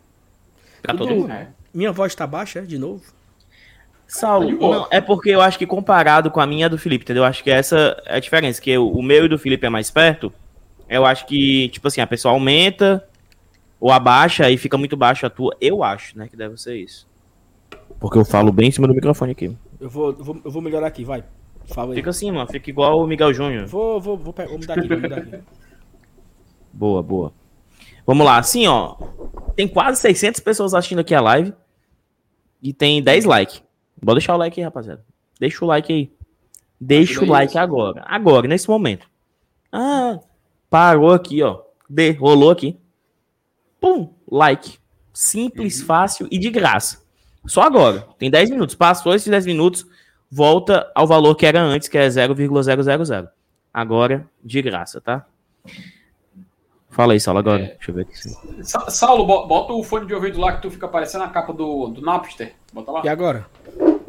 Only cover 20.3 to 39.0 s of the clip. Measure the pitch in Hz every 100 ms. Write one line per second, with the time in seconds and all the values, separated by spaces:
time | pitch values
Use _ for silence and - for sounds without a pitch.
20.3 | 160 151 151 165 156 156 - 120 127 -
21.3 | - _ - - - 123 127 151 175 202
22.3 | 170 123 139 - 139 143 160 160 151 151
23.3 | 127 143 117 101 180 220 214 190 196 156
24.3 | 170 175 156 160 170 170 165 170 135 127
25.3 | 196 - _ _ _ _ _ _ _ _
26.3 | _ _ _ _ 104 104 95 85 95 78
27.3 | - _ _ _ _ - - - 139 143
28.3 | 120 117 240 214 120 82 - - - -
29.3 | - - - 196 185 254 262 226 180 202
30.3 | 233 - 214 196 180 175 180 165 151 110
31.3 | 131 185 - _ _ _ _ _ _ _
32.3 | _ _ _ 135 139 147 147 135 160 220
33.3 | 113 98 - _ _ _ _ 113 120 -
34.3 | 175 170 170 165 135 110 73 _ _ _
35.3 | _ 135 - 170 151 156 160 135 _ -
36.3 | _ _ _ _ _ 131 143 175 - 185
37.3 | 143 139 165 180 135 104 - - 202 196
38.3 | 131 123 180 - 220 156 98